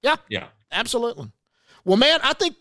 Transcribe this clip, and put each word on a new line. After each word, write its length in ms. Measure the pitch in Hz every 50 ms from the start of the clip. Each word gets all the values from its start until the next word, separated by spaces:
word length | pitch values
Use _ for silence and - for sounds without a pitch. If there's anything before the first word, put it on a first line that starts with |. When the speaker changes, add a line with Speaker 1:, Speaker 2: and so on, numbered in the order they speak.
Speaker 1:
Yeah. 140 | - 269 311 302 _ _
Speaker 2:
Yeah. 180 | 107 92 - - _ _ _ _
Speaker 1:
Absolutely. 580 | 156 185 226 - - 247 233 233 - 151 131 110 _ _ _ _ _ _ _ _ - _ _
Well, 120 | 180 190 208
man, 220 | 262 294 320 311
I 100 | - 262
think 240 | 302 - 403 339 - _